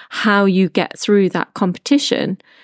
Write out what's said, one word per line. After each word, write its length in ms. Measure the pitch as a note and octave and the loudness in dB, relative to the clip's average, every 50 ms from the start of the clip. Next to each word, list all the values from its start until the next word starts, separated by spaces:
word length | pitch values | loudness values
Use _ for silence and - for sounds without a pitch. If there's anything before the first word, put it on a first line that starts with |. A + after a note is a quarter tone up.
| - - | -20 -14
how 360 | - - G#3+ A3 G3+ G3+ G3+ | -8 -4 0 2 2 4 4
you 240 | G3 F3+ F#3+ F#3+ E3+ | 4 4 2 2 0
get 280 | - F#3+ E3 - - | 0 -2 -4 -4 -6
through 320 | - - - G#3 G3+ F#3+ F3 | -6 -2 2 2 4 2 2
that 240 | - E3+ - - - | 0 -2 -6 -6 -6
competition. 840 | - G3+ F3+ F3 - - - C#4+ C#4+ - - - - - - F#3+ - _ _ _ _ | -4 -2 -2 -2 -4 -2 0 0 0 0 0 -2 -2 -2 -4 -6 -8 _ _ _ _